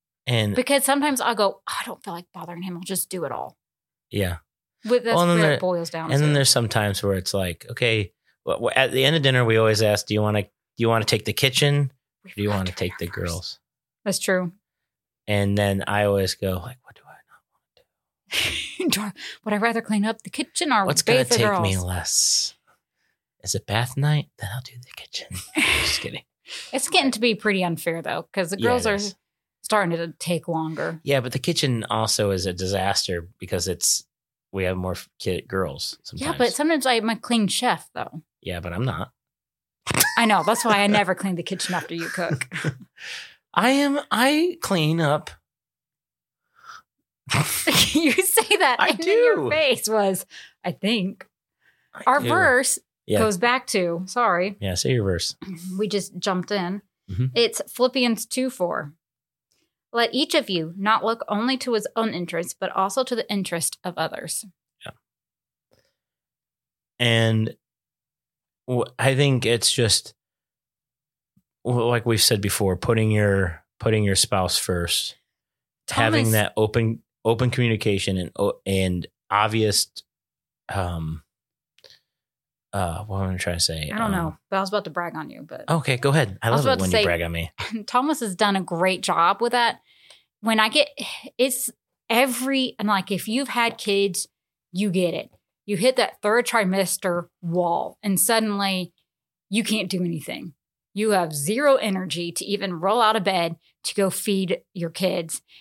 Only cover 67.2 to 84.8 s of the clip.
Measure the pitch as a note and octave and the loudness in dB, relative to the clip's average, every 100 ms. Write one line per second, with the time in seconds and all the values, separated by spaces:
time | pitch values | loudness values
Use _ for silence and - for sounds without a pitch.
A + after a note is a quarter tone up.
67.2 | A2+ A2 A2 - _ _ _ _ _ _ | 4 4 0 -4 _ _ _ _ _ _
68.2 | _ _ _ _ - B2 - - B2+ C3 | _ _ _ _ -4 -2 -2 0 2 4
69.2 | C#3+ C3 G#2+ G2+ - - A2+ - - - | 4 2 2 0 0 2 2 2 -2 -18
70.2 | _ _ _ _ _ _ _ _ _ _ | _ _ _ _ _ _ _ _ _ _
71.2 | _ _ _ _ - B2 A#2 A#2+ A2 A2 | _ _ _ _ -2 0 2 2 2 2
72.2 | - A2 G2 - G2+ F2+ - A2+ A2 G#2+ | 4 2 0 0 2 2 2 2 4 4
73.2 | G#2 G2 F#2 D#2+ _ - A2+ A2 G#2 F#2+ | 4 4 0 -4 _ -6 0 2 2 2
74.2 | - G2+ F#2 - - F2+ E2+ - - - | 2 2 0 0 -2 -2 -2 -2 -4 -10
75.2 | _ _ _ _ _ _ - - A2+ A2 | _ _ _ _ _ _ -6 0 2 4
76.2 | A2+ A2 G#2 - A2 A#2 A2+ A2+ _ _ | 4 2 2 2 0 2 0 -2 _ _
77.2 | A2 A2+ B2 A#2+ A#2+ A2 - G2 - F#2+ | 0 2 2 2 2 2 0 0 0 -2
78.2 | F2 - G2+ - - G2 F#2+ F2+ - _ | -2 -2 -2 -2 -2 0 0 -2 -6 _
79.2 | - G2+ G#2+ A2 G#2+ G2+ - - - _ | -2 2 2 2 2 2 -2 -8 -20 _
80.2 | _ _ _ _ - G2 F2+ F2 D#2+ D#2 | _ _ _ _ -8 -6 -4 -4 -6 -8
81.2 | - _ _ _ _ _ - - _ _ | -12 _ _ _ _ _ -20 -20 _ _
82.2 | _ _ _ _ _ G2+ F2+ D#2+ G#2 G2 | _ _ _ _ _ -4 -4 -4 -6 -4
83.2 | F#2+ F#2 - E2+ - D#2+ - G#3 A3+ F#3+ | -2 -2 -4 -2 -2 -2 -6 -4 -2 -2
84.2 | E3 - - F#3+ F#3+ G#3 | -2 -8 -6 -4 -2 -2